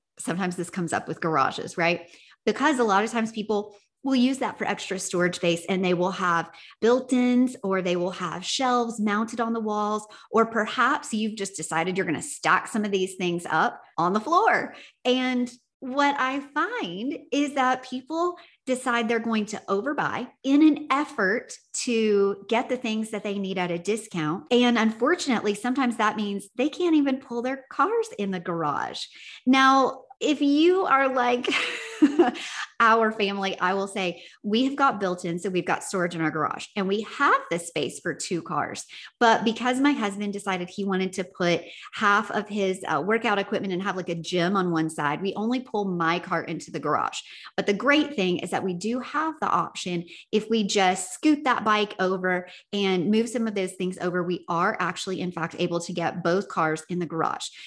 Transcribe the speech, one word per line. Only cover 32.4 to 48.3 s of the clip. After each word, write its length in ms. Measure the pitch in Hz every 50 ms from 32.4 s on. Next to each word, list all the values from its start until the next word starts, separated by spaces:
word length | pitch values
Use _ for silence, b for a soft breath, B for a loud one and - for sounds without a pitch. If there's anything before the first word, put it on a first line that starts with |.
| B B B B B B B -
our 320 | 240 226 226 226 226 220 220
family, 460 | 220 208 196 196 202 196 196 185 -
I 140 | 180 180 190
will 120 | 196 196
say 380 | 196 196 214 190 180 175 B B B B B -
we 220 | 208 202 226 262
have 100 | 269 277
got 240 | - 277 277 233 202
built-in, 400 | 196 185 180 175 180 175 170 175
so 120 | - 202
we've 160 | 185 180 170
got 180 | 190 165 - -
storage 300 | - - 190 175 175 180
in 80 | 165 160
our 80 | 156
garage 360 | 156 160 151 - - - - - _
and 140 | 208 196 190
we 140 | 196 208 214
have 360 | - - - 277 302 453 539 539 -
the 80 | 170 175
space 420 | 175 - - 160 143 151 185 -
for 140 | - 180 147
two 260 | - - - 190 165
cars. 460 | 156 - 165 147 131 85 - - - B B B B B B _
But 240 | 240 233 226 - -
because 340 | 233 233 226 226 247 254 254
my 140 | 277 285 285
husband 400 | 233 220 202 196 202 208 202 202
decided 380 | 202 202 202 190 180 180 175
he 160 | - - 196
wanted 260 | 196 190 185 190 185 185
to 100 | - 180
put 400 | 185 - - 185 175 170 165 170 B B B B B -
half 380 | - 226 208 202 208 220 214
of 180 | - - 208 202
his, 340 | 202 214 196 190 190 185 - -
uh, 140 | 156 147 151
workout 340 | 190 220 226 220 240 208 202
equipment 360 | 196 - 220 185 202 196 185
and 80 | 175 196
have, 140 | 202 185
like, 120 | 190 180 180
a 60 | 170
gym 420 | 165 160 - - 180 170 175 202
on 140 | 202 180 180
one 180 | 170 160 160 156
side, 320 | 160 - 151 143 147 156
we 140 | 180 196 -
only 260 | 190 208 226 247 262
pull 240 | 254 - - 208 208
my 340 | 196 180 175 165 165 170 180
car 240 | 175 - 180 165 -
into 280 | - 165 151 - -
the 100 | - 151
garage. 380 | 143 151 151 110 67 - - - B B B B B B B
But 120 | - 190
the 80 | - 208
great 420 | 202 220 262 285 302 302 302 285
thing 220 | - 190 185